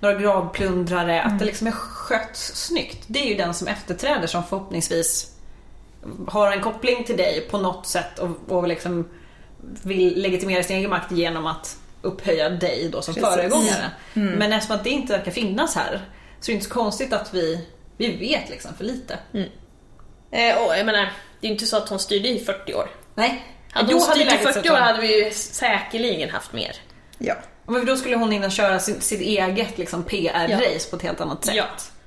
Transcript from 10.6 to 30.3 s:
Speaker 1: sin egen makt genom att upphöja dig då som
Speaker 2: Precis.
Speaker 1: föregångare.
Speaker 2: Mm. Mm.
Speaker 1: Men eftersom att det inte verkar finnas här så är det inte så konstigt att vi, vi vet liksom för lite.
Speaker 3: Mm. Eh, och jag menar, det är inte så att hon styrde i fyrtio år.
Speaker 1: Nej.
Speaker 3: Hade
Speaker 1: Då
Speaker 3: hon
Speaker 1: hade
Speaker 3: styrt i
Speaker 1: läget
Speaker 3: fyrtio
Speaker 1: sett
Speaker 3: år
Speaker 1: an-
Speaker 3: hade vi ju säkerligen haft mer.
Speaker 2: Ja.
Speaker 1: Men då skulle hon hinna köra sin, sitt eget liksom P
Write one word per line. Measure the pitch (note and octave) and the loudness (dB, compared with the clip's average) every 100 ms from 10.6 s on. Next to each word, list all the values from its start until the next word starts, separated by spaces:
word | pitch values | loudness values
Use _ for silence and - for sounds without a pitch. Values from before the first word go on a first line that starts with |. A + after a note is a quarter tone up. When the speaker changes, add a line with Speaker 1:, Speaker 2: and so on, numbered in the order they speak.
Speaker 1:
sin | F3 F#3+ | 2 0
egen | G3 | 0
makt | F3+ - | -2 -2
genom | F3 E3+ E3 D#3+ | 0 0 0 -4
att | D#3 - - - - | -6 -8 -14 -16 -8
upphöja | - - G3 E3 D#3 | -6 -4 0 2 2
dig | F3 E3+ B2+ D#3+ | 2 0 0 -2
då | - | -4
som | - | -4
Speaker 2:
Precis. | D#3+ A3 | 0 4
Speaker 1:
föregångare. | F3+ F3+ B3+ A3 G3 - - - | 4 4 4 4 2 -2 -8 -8
Speaker 2:
Mm. | - G3+ | -2 0
Mm. | G3 | 2
Speaker 1:
Men | G#3 | 2
eftersom | A3 G#3+ G#3 | 2 0 -2
att | |
det | A3 | 0
inte | C#4 F3 G3 | -2 0 -2
verkar | - | -2
finnas | E3+ A3 G3+ D#4+ - | -2 -2 0 0 0
här | - G3 - - - - | -2 -4 -8 -18 -20 -12
så | - | -4
är | |
det | G#3+ | -4
inte | G3 | -2
så | |
konstigt | B3 A3 G3 C4 | -2 -2 -2 -2
att | A3 - | -2 -2
vi, | F#3 E3 E3 E3 - - - | -2 0 -2 -6 -16 -20 -4
vi | A#3 F#3 | -4 -2
vet | G3+ D4+ - | -2 -2 -2
liksom | - - | -12 -12
för | - | -8
lite. | G#3+ C4 - - - | -6 -6 -8 -12 -8
Speaker 3:
Mm. | G#3+ F#3+ - - - - - - - - | -6 -6 -8 -20 -20 -20 -20 -20 -20 -6
Eh, | A#3 A#3 A3+ A3+ | 2 4 4 4
och | E3 | 2
jag | G#3+ | 2
menar, | G#3+ G3 - - - | 2 0 -4 -16 -8
det | A3 | -4
är | |
inte | G#3 A3 | -2 0
så | A3 | 0
att | G#3+ | 0
hon | G3 | -4
styrde | - G3+ A3 | 0 0 2
i | A#3 | -2
fyrtio | - F#3+ - | -2 -6 -4
år. | - - - - | -4 -4 -6 -14
Speaker 1:
Nej. | - G#3+ C4 - - - | 0 0 0 -10 -20 -8
Speaker 3:
Hade | - A#3 | 0 4
Speaker 1:
Då | E4+ | 6
Speaker 3:
hon | D#4 | 6
Speaker 1:
hade | |
Speaker 3:
styrt | D4+ | 6
i | C#4+ | 6
Speaker 1:
läget | A3 G#3+ | 6 4
Speaker 3:
fyrtio | C#4 | 4
Speaker 1:
sett | E4 | 4
Speaker 3:
år | D4 | 6
Speaker 1:
an- | |
Speaker 3:
hade | A#3+ A3+ | 6 4
vi | A3+ G#3+ | 4 4
ju | G#3+ | 4
säkerligen | G#3+ - - B3 G3+ - A3+ A#3+ F3 D#3 | 0 -6 -2 0 0 -2 -2 0 0 -2
haft | - - | -4 -6
mer. | A2+ F#2+ - - - - - | -6 -6 -8 -16 -20 -20 -8
Speaker 2:
Ja. | - - - - - | -4 -4 -6 -20 -4
Speaker 1:
Men | A#3+ A#3+ | 0 2
då | C4 | 0
skulle | - A#3 | 2 2
hon | A3+ | 2
hinna | G#3 G3 | 2 0
köra | F#3+ G3+ F#3 | 2 4 4
sin, | G3 G#3 | 0 -2
sitt | - G#3 | 0 0
eget | F#3 G#3 F#3 G3 A3+ - | 0 2 2 0 -2 -4
liksom | E3+ E3 | -6 -4
P | E3+ G3+ E3 | -4 0 0